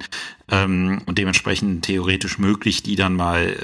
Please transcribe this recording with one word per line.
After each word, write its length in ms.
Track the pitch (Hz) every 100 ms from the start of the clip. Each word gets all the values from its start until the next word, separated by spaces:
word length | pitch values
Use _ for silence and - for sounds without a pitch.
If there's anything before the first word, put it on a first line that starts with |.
| - - - - -
Ähm, 540 | 98 95 92 92 98 -
und 140 | 90
dementsprechend 640 | 95 92 - 95 101 87 82
theoretisch 540 | 95 90 95 95 -
möglich, 420 | 98 104 113 -
die 140 | - 98
dann 180 | 95
mal, 300 | 92 87 87 87 92